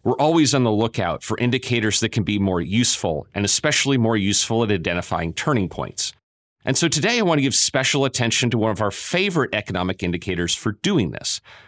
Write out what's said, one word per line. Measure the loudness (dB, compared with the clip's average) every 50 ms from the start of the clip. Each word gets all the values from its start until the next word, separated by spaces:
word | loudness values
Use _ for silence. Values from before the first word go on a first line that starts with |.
We're | _ 0 2
always | 2 2 4 6 4 4 4 4
on | 4 4
the | 4
lookout | 4 2 0 0 0 -2 -2 -2 -2 -4 -4
for | -6 -2
indicators | 0 0 0 0 -2 -2 0 0 0 0 0 0 0
that | -2 0 0
can | -2 0
be | 0 0 0
more | 0 0 0 0
useful, | -2 0 0 2 2 2 0 0 -2 -2 -2 -4 -8 -6 -4
and | -2 0
especially | 0 0 0 0 0 0 0 0 0 2
more | 2 2 2 2
useful | 2 2 0 0 0 0 0 0 0 2
at | 2
identifying | 0 0 0 -2 -2 -2 -2 -4 -4 -4 -4 -4 -6
turning | -4 -2 0 0 0 -2
points. | -2 -4 -8 -8 -8 -6 -6 -6 -6 -8 _ _ _ _ _ _ _ _ _ _
And | -2 0
so | 2 2
today | 2 2 2 0 0 2 2
I | 2
want | 2 2 2
to | 2
give | 2 2
special | 2 0 2 0 0 0 2 2 2 0
attention | 0 0 0 0 0 2 0 0 0
to | 2
one | 2 2 0
of | 0 0
our | -2 -2
favorite | -2 -4 -6 -2 -2 0 0 0 0 0 0 0 -2
economic | -4 -4 -4 -4 -2 -2 -2 -4 -4
indicators | -4 -4 -4 -4 -4 -6 -4 -2 -2 -2 -4
for | -2 -2 -4
doing | -4 _ -2 0 2 2 0 0
this, | -4 -6 -6 -6 -6 -6 _ -18 -20 -20 -20